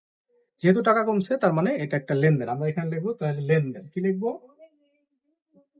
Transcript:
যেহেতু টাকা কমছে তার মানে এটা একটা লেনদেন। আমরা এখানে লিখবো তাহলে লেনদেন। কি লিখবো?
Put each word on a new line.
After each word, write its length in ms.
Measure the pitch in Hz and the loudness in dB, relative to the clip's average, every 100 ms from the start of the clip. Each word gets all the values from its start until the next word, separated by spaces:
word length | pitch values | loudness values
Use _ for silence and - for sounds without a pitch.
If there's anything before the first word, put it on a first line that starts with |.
| _ _ _ _ _ - | _ _ _ _ _ -2
যেহেতু 200 | 170 202 | 2 4
টাকা 240 | 233 226 220 | 4 2 2
কমছে 320 | 208 190 262 | 0 0 0
তার 160 | 190 | 2
মানে 220 | 160 190 285 | 2 0 0
এটা 220 | 143 143 | -2 -4
একটা 180 | - 139 | -2 2
লেনদেন। 340 | 156 143 113 | 4 2 0
আমরা 180 | 143 156 | -4 -4
এখানে 260 | 151 165 165 | -4 -4 -4
লিখবো 180 | 190 | -6
তাহলে 280 | 233 151 143 | -4 -4 -4
লেনদেন। 460 | 143 160 135 110 - | 0 0 0 -6 -10
কি 140 | 185 | -4
লিখবো? 380 | 190 190 226 - 254 294 320 _ 285 294 294 285 294 320 _ _ _ 285 | -2 -2 -4 -8 -14 _ -20 _ _ _ _ _ _ _ _ _ _ _